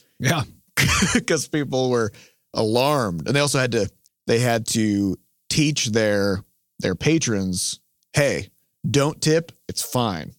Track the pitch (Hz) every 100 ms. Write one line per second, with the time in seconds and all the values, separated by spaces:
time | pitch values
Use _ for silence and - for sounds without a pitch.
0 | _ - 127 165 113 - _ - - -
1 | 196 247 - 165 - 151 143 131 131 120
2 | 110 - - _ _ - 110 117 135 147
3 | 110 85 76 139 143 139 127 113 101 -
4 | _ _ - 117 123 117 113 113 110 101
5 | 101 87 _ _ - - 151 147 110 110
6 | 107 104 101 95 - _ _ - 101 87
7 | - 160 123 104 95 92 - - _ _
8 | _ - 143 85 - _ _ _ 143 143
9 | 143 - 156 156 165 - - - - 127
10 | 117 87 -